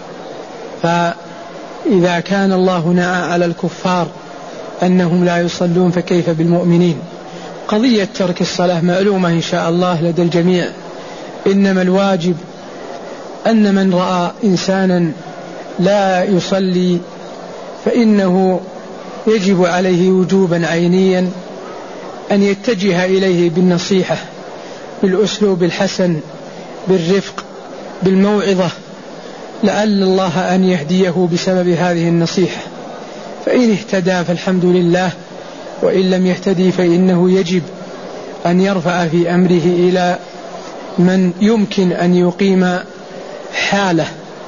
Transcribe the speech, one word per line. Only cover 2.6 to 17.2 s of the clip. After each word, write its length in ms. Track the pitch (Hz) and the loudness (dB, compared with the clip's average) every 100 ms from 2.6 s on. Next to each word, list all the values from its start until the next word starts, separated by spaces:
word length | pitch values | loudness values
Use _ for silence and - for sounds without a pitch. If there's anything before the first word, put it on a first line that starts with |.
| 185 180 160 | 2 2 2
نعى 340 | 180 175 180 160 | 2 2 0 0
على 120 | 175 | 0
الكفار 640 | 175 170 170 - 190 180 160 - - - - - - - | 0 0 -6 -4 -2 0 -2 -6 -16 -16 -16 -14 -14 -2
أنهم 420 | 180 185 175 180 | 2 4 4 2
لا 160 | 175 175 | 2 2
يصلون 500 | 175 - 180 175 180 | 0 0 0 4 4
فكيف 400 | 175 170 180 170 | 2 2 0 2
بالمؤمنين؟ 680 | 160 170 175 180 170 175 147 170 - - - - - - | 0 2 2 4 4 4 0 -8 -16 -16 -14 -14 -12 -2
قضية 400 | 214 262 214 185 | 2 4 2 0
ترك 260 | - 180 170 | -2 -2 0
الصلاة 400 | 175 - 180 170 | -2 0 0 2
معلومة 480 | 175 180 202 190 175 | 2 2 2 2 2
إن 120 | 165 | 0
شاء 280 | 151 175 170 | 0 -2 0
الله 340 | 175 180 165 | 0 2 0
لدى 200 | 170 165 | 0 2
الجميع، 460 | 170 170 175 180 143 - - - - - - - - | 2 2 2 2 0 -6 -14 -16 -16 -16 -14 -4 0
إنما 360 | 196 196 190 | 4 4 4
الواجب 540 | 185 185 196 185 180 165 - - - - - - - - - - 214 | 2 2 2 2 0 -2 -6 -16 -16 -16 -14 -14 -14 -14 -14 -4 0
أن 280 | 226 208 | 4 4
من 200 | 196 190 | 4 2
رأى 360 | 175 185 180 175 - | 2 0 0 -2 -2
إنسانا 680 | 208 175 - 190 185 180 165 - - - - - - - | 0 2 0 0 2 2 0 -4 -12 -14 -14 -14 -10 -2
لا 460 | 180 202 190 180 | 2 2 2 2
يصلي 720 | 202 180 - 190 190 180 180 175 - - | 2 0 0 0 0 0 2 0 -4 -14